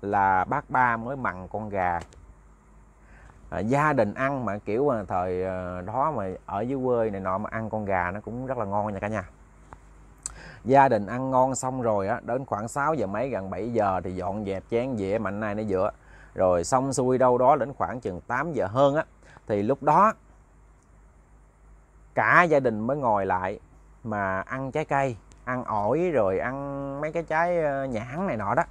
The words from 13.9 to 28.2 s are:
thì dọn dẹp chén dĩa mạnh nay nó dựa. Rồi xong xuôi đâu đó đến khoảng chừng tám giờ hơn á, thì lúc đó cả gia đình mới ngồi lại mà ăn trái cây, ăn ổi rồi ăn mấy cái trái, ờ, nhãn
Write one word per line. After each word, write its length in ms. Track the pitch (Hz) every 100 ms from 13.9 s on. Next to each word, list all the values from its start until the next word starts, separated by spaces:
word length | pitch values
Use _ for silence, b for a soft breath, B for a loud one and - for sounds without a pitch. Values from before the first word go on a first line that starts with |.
| 92
thì 120 | 92 90
dọn 300 | 90 104 98
dẹp 180 | 95 -
chén 280 | 117 131 113
dĩa 200 | 95 113
mạnh 220 | 98 101
nay 160 | 110 104
nó 80 |
dựa. 280 | 110 92 104 - B B B 90
Rồi 280 | 92 87
xong 300 | 85 131 135
xuôi 240 | 135 127 127
đâu 200 | 127 123
đó 180 | 127 143
đến 180 | 127
khoảng 260 | - 90 120
chừng 220 | 104 87
tám 320 | - 123 165
giờ 140 | 127 92
hơn 280 | 120 139 151
á, 100 | - _ B B -
thì 140 | 104
lúc 200 | 107 139
đó 300 | 147 160 214 - - - _ - - _ _ - - - - - - _ - - _ - -
cả 300 | 127 110 151
gia 160 | 175 147
đình 200 | 123 107
mới 180 | 113 147
ngồi 280 | 123 101 95
lại 340 | 92 92 107 - - - -
mà 380 | 117 104 98 95
ăn 300 | - 131 135
trái 140 | 151 156
cây, 320 | 139 139 113 - - -
ăn 180 | 127 -
ổi 460 | 107 104 156 180
rồi 260 | 139 95 92
ăn 640 | 113 139 143 139 139 139
mấy 100 | 151
cái 120 | 165
trái, 400 | 156 156 175 175
ờ, 220 | 151 139 135
nhãn 420 | 110 123 151